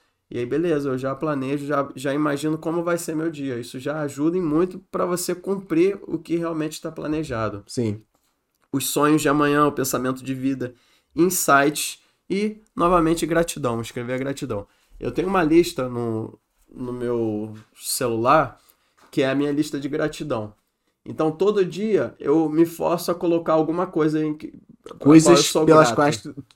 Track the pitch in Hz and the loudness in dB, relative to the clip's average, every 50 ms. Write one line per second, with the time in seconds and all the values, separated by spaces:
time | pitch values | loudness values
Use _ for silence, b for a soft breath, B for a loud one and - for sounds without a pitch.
0 | _ _ _ _ _ - - 117 123 123 135 151 170 175 156 147 143 143 127 127 | _ _ _ _ _ -10 -8 -8 -6 -4 -2 -2 0 0 0 0 -2 -2 -2 -2
1 | 131 135 135 131 160 156 151 139 131 131 143 143 143 139 147 139 139 131 - 127 | -4 -4 -6 -4 -4 -4 -4 -4 -4 -4 -4 -6 -4 -2 -2 -2 -2 -4 -6 -6
2 | 131 143 135 147 151 151 143 139 156 156 156 156 - 165 160 175 170 175 175 165 | -4 -4 -2 0 0 -2 -2 -2 -2 -4 -4 -4 -4 -4 -4 -2 -2 -2 -2 -2
3 | 170 - 160 156 160 170 156 147 139 135 123 117 117 - - 135 123 143 147 156 | -2 -4 -4 -4 -4 -4 -6 -6 -6 -6 -6 -8 -8 -10 -12 -10 -8 -6 -6 -4
4 | 151 143 123 135 147 165 170 185 180 151 147 160 180 185 - - - _ - 180 | -6 -6 -4 -2 -2 0 0 0 0 0 0 0 0 0 -4 -8 -12 _ -4 -4
5 | 185 180 180 175 - - 180 175 - 185 196 196 196 - 165 160 175 196 202 196 | -2 -2 -2 -2 -2 -4 -6 -4 -4 -6 -6 -6 -4 -2 0 2 2 2 0 -2
6 | - - 165 160 165 - 165 170 170 165 165 156 151 156 156 - - 165 156 - | -6 -8 -8 -8 -4 -4 -4 -4 -2 -4 -4 -4 -6 -6 -8 -10 -12 -12 -10 -8
7 | 151 147 156 156 156 135 127 110 110 107 104 101 98 - - 135 120 110 104 107 | -6 -4 -4 -4 -4 -4 -4 -4 -4 -4 -6 -8 -12 -8 -4 -2 -2 -2 -2 -6
8 | - _ _ _ _ _ _ _ _ _ _ _ _ _ - 139 131 - - 156 | -10 _ _ _ _ _ _ _ _ _ _ _ _ _ -6 -4 -4 -2 0 2
9 | 147 147 156 156 151 147 143 151 147 147 143 147 147 143 143 - 131 127 - 123 | 4 4 4 4 2 2 2 2 2 2 4 4 2 2 2 0 -2 -2 -2 -2
10 | 123 127 131 127 120 131 135 131 127 135 139 131 135 127 - _ _ _ _ _ | -2 -4 -4 -6 -6 -8 -6 -4 -4 -4 -4 -4 -6 -8 -10 _ _ _ _ _
11 | _ _ - 139 170 185 185 - - - 143 139 139 147 147 - - - - - | _ _ -2 0 0 2 0 0 2 4 4 4 4 2 0 -2 -6 -8 -10 -14
12 | _ _ _ _ _ - 180 196 208 214 214 - _ _ _ - 170 175 185 175 | _ _ _ _ _ -6 -2 -2 -2 -2 -4 -8 _ _ _ 0 2 2 4 4
13 | 160 160 170 165 175 156 165 165 165 165 - 156 139 123 117 117 117 - - 123 | 4 2 0 0 -2 0 0 0 0 0 -4 -4 -4 -2 -2 -4 -6 -8 -8 -8
14 | 120 120 127 127 131 139 139 139 147 127 113 101 101 - _ _ _ _ - - | -6 -6 -4 -4 -4 -6 -6 -6 -6 -6 -6 -6 -8 -10 _ _ _ _ -16 -10
15 | - 120 120 160 165 185 196 190 170 151 160 170 175 175 - - 127 127 120 120 | -8 -6 -4 -2 -2 0 0 2 2 4 6 4 4 4 0 -4 -6 -4 -4 -4
16 | 120 117 110 110 113 - - - _ _ _ _ _ _ - - 127 123 123 123 | -4 -4 -4 -4 -6 -8 -12 -18 _ _ _ _ _ _ -14 -12 -10 -8 -8 -6
17 | 120 120 120 117 113 110 107 107 107 110 107 110 110 _ _ - - - - - | -4 -2 -2 -2 -2 -2 -2 -4 -6 -8 -12 -16 -20 _ _ -14 -10 -8 -4 -4
18 | 131 120 117 113 117 123 147 160 139 110 - - _ _ _ _ _ _ _ _ | -2 -2 -2 0 2 4 4 4 4 0 -4 -14 _ _ _ _ _ _ _ _
19 | _ _ - 156 135 131 135 139 143 147 143 143 151 - - 143 139 135 135 156 | _ _ -2 0 0 2 2 0 0 0 0 -2 -2 -2 -4 -8 -6 -6 -4 -2
20 | 156 156 156 - 156 151 131 113 107 101 101 _ _ _ _ _ _ _ _ _ | -4 -4 -4 -6 -8 -6 -6 -6 -6 -8 -12 _ _ _ _ _ _ _ _ _
21 | - - 120 - 156 160 156 160 190 202 208 202 185 170 151 175 214 220 202 160 | -16 -10 -4 -2 -2 0 0 2 2 2 2 2 0 0 -2 -4 -2 0 2 0
22 | 123 117 - - - - 147 160 160 151 151 160 170 165 165 - 160 156 165 170 | 0 -2 -6 -4 0 2 2 2 2 2 4 4 2 2 2 -2 -2 0 0 0
23 | - - 175 175 185 170 170 165 165 175 160 160 156 147 160 175 185 180 180 165 | -2 -4 -4 -2 0 0 0 0 2 2 2 2 2 0 -2 -4 -4 -2 0 0
24 | 151 156 151 156 156 156 151 151 - - - - - - - _ - - - - | 0 2 0 0 -2 -2 -4 -6 -10 -16 -18 -20 -20 -20 -20 _ -20 -20 -12 2
25 | - 139 156 160 160 175 170 147 147 - - 170 156 156 156 156 147 120 113 131 | 6 8 10 10 10 10 8 8 6 4 2 4 6 8 8 8 8 6 4 2
26 | 147 143 147 - - - - - - _ _ | 2 2 0 -2 -6 -12 -14 -14 -16 _ _